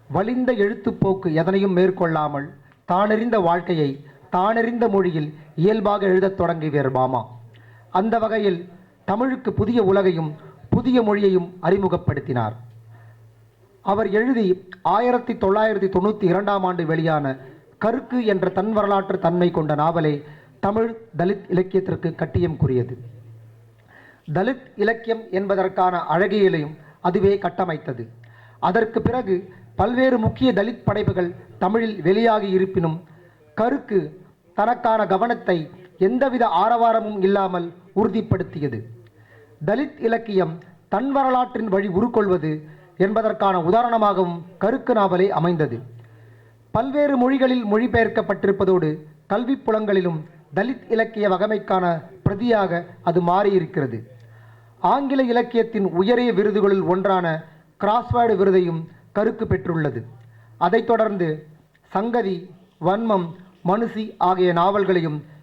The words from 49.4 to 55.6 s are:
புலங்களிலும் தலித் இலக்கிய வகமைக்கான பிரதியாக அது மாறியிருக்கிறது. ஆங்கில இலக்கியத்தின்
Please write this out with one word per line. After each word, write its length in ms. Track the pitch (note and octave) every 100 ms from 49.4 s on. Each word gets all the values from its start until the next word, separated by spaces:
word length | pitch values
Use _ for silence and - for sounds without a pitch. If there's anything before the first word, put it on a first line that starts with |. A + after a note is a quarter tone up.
| B3 C4+ -
புலங்களிலும் 600 | G#3+ G#3 G3 F3+ D#3+ D3+ - _ D3
தலித் 360 | A#3 C4+ -
இலக்கிய 380 | A3+ A3+ A3 G3+
வகமைக்கான 760 | F3+ G#3 G#3 G3+ F#3+ F3+ E3 - - -
பிரதியாக 560 | G3 A#3+ A3 F#3+ E3+ F3 -
அது 200 | - E3+
மாறியிருக்கிறது. 840 | F3 F3+ G3+ F#3+ E3 E3+ C3+ A2 - - - - - - _ _
ஆங்கில 440 | F3+ B3 C#4 C4+
இலக்கியத்தின் 640 | B3+ A#3+ A#3+ A#3